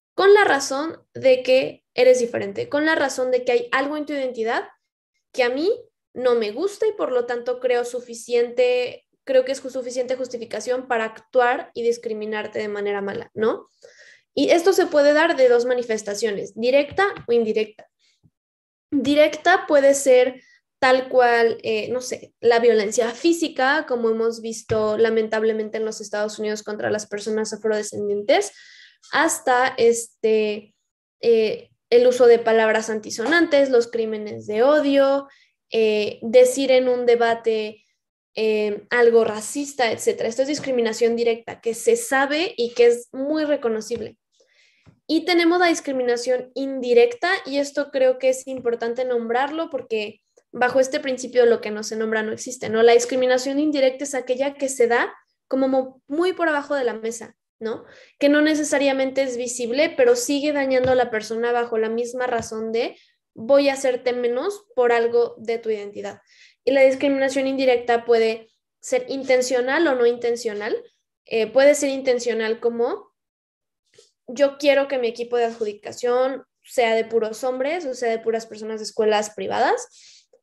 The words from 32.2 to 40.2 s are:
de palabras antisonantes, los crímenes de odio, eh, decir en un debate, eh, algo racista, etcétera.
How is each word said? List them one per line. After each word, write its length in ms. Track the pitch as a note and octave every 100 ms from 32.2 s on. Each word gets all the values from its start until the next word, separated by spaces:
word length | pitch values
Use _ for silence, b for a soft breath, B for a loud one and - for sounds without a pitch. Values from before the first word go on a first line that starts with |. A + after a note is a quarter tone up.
| A#3+
de 120 | A#3
palabras 500 | A#3 A3+ A3 G#3+ A3
antisonantes, 800 | A3 G#3 - A#3 E4+ E4 C#4 C4+
los 200 | A#3+ A#3
crímenes 580 | A3+ A3 G#3+ G#3 A3+ G#3+
de 160 | G#3+
odio, 640 | C4 D4+ C#4+ C#4 C4+ C#4 C#4 b b _ _
eh, 480 | A3+ A3 G#3+ G#3 -
decir 500 | A3+ B3+ B3+ C4 C4
en 180 | B3+ B3+
un 160 | B3 A#3+
debate, 800 | A#3 A#3 A#3 A3+ A3 G#3+ A3 _ _ _ _ _ -
eh, 500 | A3 G#3+ G#3+ G#3 -
algo 340 | A#3+ A#3 A3+
racista, 680 | A3 G#3+ - C#4+ C#4+ - A#3
etcétera. 360 | - A3+ -